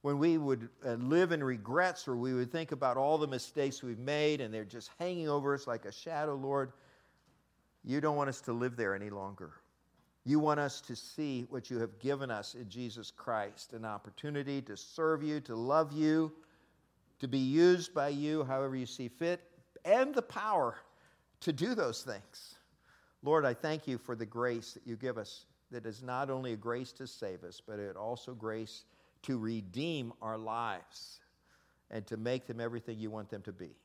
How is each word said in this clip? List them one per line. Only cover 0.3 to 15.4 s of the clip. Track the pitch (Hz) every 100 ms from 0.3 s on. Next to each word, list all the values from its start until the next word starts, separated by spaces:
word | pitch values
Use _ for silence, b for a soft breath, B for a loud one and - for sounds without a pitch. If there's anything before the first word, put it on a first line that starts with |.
| 165
would, | 143 127 113 -
uh, | 135
live | 117 123 160 180
in | 165
regrets, | 135 123 101 139 180 175 -
or | 123
we | 127
would | 127 123
think | 165 160
about | 143 131 123
all | 139 156
the | 151
mistakes | 131 - - 139 131
we've | 127 113
made | 131 147 151 147
and | 117
they're | 110
just | 104 117 - -
hanging | 175 175 160
over | 143 139
us | 139 139
like | 117
a | 98
shadow, | - - 160 151 139
Lord, | 135 139 131 - b b b b b _ _ _ _ _
you | - 135
don't | 151 147
want | 143
us | 131
to | -
live | 117 123 120
there | 104
any | 98 104
longer. | 101 95 98 85 - _ _ _ _ _ _
You | - 151
want | 151 147
us | 143 -
to | - 120
see | - - 151 127 123
what | 131 110
you | 123
have | 113 101
given | 131 143 135
us | 110 101
in | 120 113
Jesus | 104 123 113 107
Christ, | - - 113 104 - -
an | 117
opportunity | 110 104 - - 147 147 139 139
to | 127 101
serve | - - 160 160
you, | 151 151